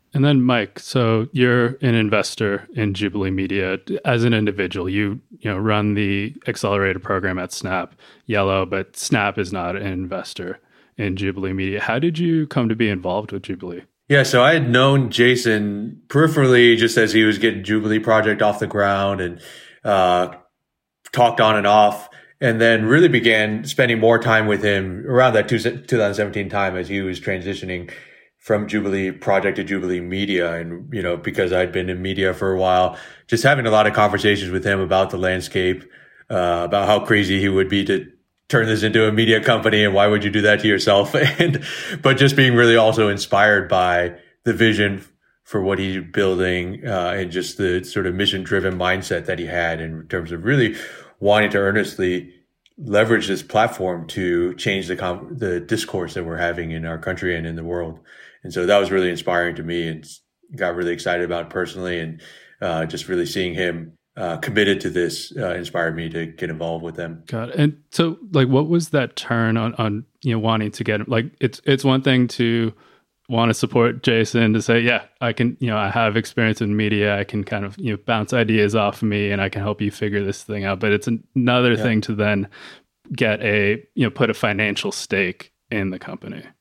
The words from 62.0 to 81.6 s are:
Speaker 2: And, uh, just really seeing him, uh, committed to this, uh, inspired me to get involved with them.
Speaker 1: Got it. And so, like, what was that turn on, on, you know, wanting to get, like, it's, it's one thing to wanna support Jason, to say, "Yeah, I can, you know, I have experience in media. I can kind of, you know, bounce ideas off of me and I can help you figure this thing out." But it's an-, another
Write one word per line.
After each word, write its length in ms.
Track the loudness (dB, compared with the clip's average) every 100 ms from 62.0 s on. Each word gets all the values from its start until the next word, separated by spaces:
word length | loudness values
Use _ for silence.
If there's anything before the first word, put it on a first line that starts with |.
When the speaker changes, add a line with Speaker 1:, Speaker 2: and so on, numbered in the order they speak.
Speaker 2:
And, 220 | -8 -12 -20 -20 -20 -10
uh, 240 | -6 -4 -6
just 200 | -8 -6
really 200 | -4 -4
seeing 260 | -4 -6
him, 400 | -4 -4 -4 -12 _ _ -10
uh, 220 | -8 -6
committed 420 | -4 0 2 0
to 80 | -2
this, 480 | -2 -4 -4 -12 -8
uh, 160 | -6
inspired 420 | -6 -6 -4 -4
me 140 | -4 -8
to 160 | -8
get 240 | -10 -10 -10
involved 340 | -8 -6 -6
with 140 | -8 -10
them. 280 | -10 -12 -10
Speaker 1:
Got 240 | -10 -6
it. 60 | 0
And 200 | 0 0 _
so, 260 | -2 -2 -2 -2
like, 160 | 0 4
what 200 | 2 2
was 180 | 0 0
that 280 | -2 -2 -6
turn 420 | -4 0 0 0
on, 160 | -2
on, 320 | -2 -4 -4 -10 _
you 100 | -4
know, 60 | -2
wanting 320 | 0 0 -2
to 120 | -6
get, 240 | -4 -2 0
like, 160 | -2 -2 -4
it's, 200 | -6 -4 0
it's 180 | 2
one 160 | 2 2
thing 260 | 2 2 0
to 440 | 0 0 0 -2 -6 _ _ _ _ -4
wanna 240 | 2 2
support 500 | 2 0 2 2 2
Jason, 520 | 0 2 2 2 4
to 80 | 2
say, 180 | 2 2
"Yeah, 220 | 2 0 -4 -6
I 140 | -6
can, 240 | 0 -2 -2
you 60 | -4
know, 100 | -2
I 140 | -2
have 260 | 0 0 0
experience 460 | -2 0 0 0
in 120 | -2
media. 440 | 0 0 2 0 0
I 60 |
can 200 | -4 -6
kind 220 | -6 -6 -8
of, 100 | -8
you 160 | -8
know, 60 | -6 -2
bounce 260 | -2 0
ideas 420 | 0 2 2 2
off 280 | 2 0 -2
of 60 | -2
me 220 | -2 -2
and 120 | -2
I 80 | -4
can 100 | -4
help 220 | -6 -4
you 80 | -4
figure 340 | -4 -4 -4
this 180 | -4 -6
thing 220 | -8 -6
out." 160 | -4 -2
But 120 | 0
it's 140 | 0 0
an-, 160 | -4 _
another 400 | -2 2 2